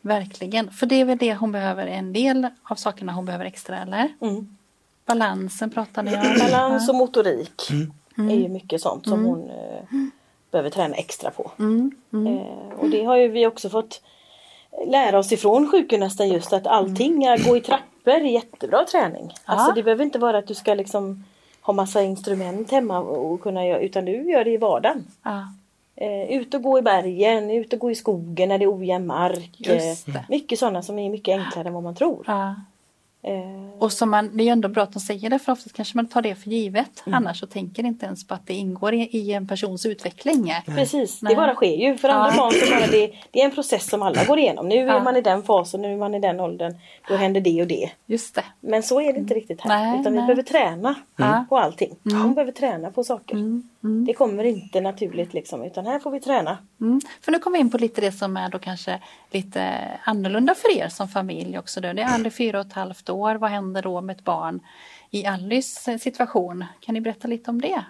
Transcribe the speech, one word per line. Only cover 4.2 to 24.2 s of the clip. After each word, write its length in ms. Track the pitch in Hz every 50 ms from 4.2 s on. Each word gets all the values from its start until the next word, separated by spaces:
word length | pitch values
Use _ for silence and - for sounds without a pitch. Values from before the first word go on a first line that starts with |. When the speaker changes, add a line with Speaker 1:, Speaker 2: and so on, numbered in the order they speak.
Speaker 2:
Mm. 360 | - 220 202 208 220 202 - _ _ _ _ _ _ _ _ _ _
Speaker 1:
Balansen 640 | - 233 233 226 208 190 190 190 190 - - 220 220
pratar 320 | 220 - 220 - - - 208
ni 120 | 208 208
om. 60 | 202 -
Speaker 2:
<clears throat> 160 | 262 254 233
Balans 480 | 240 247 254 254 262 262 262 262 - -
och 60 | 262
motorik 760 | 254 254 247 254 254 214 190 151 117 143 - - - - -
Speaker 3:
Mm. 220 | 143 147 156 151 - _ _ _ _ -
Speaker 1:
Mm. 120 | 214 214
Speaker 2:
är 120 | 214 214 190
ju 60 | 180
mycket 320 | 185 185 - - - 165
sånt 240 | - - - - -
som 80 | 220 214 214
Speaker 1:
Mm. 80 | 220
Speaker 2:
hon, 240 | 226 254 - - -
eh, 480 | - 58 55 53 55 53 - 185 247 277 269 269 - _ _ _ _ _ _ _
behöver 200 | - 175 143 147
träna 240 | 147 196 180 151 147
extra 340 | - - - - - - -
på. 200 | - - - - - -
Speaker 1:
Mm. 320 | 214 214 220 226 247 277 277 - _ _ -
Mm. 140 | 214 214 220 233
Speaker 2:
Eh, 420 | - 196 - - - - 202 202 -
och 120 | - 311
det 140 | 302 214 214
har 120 | 233 254
ju 120 | 247 247 240
vi 180 | 220 240 233
också 220 | 226 226 - - 196
fått 340 | 196 220 220 220 - - _ _ _ _ _ _ _ _ _ - - - _ _ - - -
lära 320 | 226 254 277 269 220 190 196
oss 140 | 196 196 226
ifrån 380 | 214 - 208 214 254 294 294
sjukgymnasten, 580 | 302 381 320 - 233 214 196 190 196 - 208 196
just 240 | 190 170 170 - -
att 140 | 190 190
allting 580 | - 226 214 190 190 190 185 240 285 330 302 269
är, 240 | 254 240 233 - 247
gå 80 | 240
i 40 | 240
trappor 520 | 240 - 269 277 - - _ _ _ 240 262
är 80 | 320
jättebra 640 | 311 277 233 233 220 - - - - - - 247 330
träning. 480 | - - 359 254 175 170 - - 170 - - _
Alltså, 260 | - - 190 233 302
Speaker 1:
Ja. 40 | 359
Speaker 2:
det 80 | 233 214
behöver 220 | 226 226 220 294
inte 140 | 294 285 247
vara 200 | 233 240 220 208
att 80 | 208
du 80 | 208 214
ska 200 | 202 - - 208
liksom 500 | 202 196 202 - 208 202 196 196 196 - _ _ _ _ _ _ _
ha 120 | _ - 202
massa 280 | 196 190 196 - 214 196
instrument 680 | 190 196 190 196 - 202 190 190 180 175 202 220 214
hemma 280 | 262 269 254 220 185 180
och, 340 | 175 92 135 147 123 160 170
och 80 | 185
kunna 260 | - 208 190 185 180
göra, 140 | 180 175 139
utan 240 | - 196 190 196 185
du 260 | 180 185 233